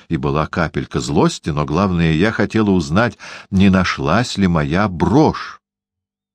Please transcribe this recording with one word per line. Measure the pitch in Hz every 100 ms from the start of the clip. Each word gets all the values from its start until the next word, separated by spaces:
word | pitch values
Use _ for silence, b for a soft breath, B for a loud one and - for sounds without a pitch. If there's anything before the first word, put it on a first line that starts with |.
| B
и | 80
была | 69 71 76
капелька | - 80 - 65 71
злости, | 69 73 165 - -
но | 73 73
главное, | 76 101 87 82
я | 80 101
хотела | 107 101 110 107
узнать, | 95 71 85 117 - B B B
не | 95 98
нашлась | 95 90 - 69 95 123 -
ли | 95
моя | 85 71 82 107
брошь. | 85 85 120 143 90 - - _ _ _ _ _ _ _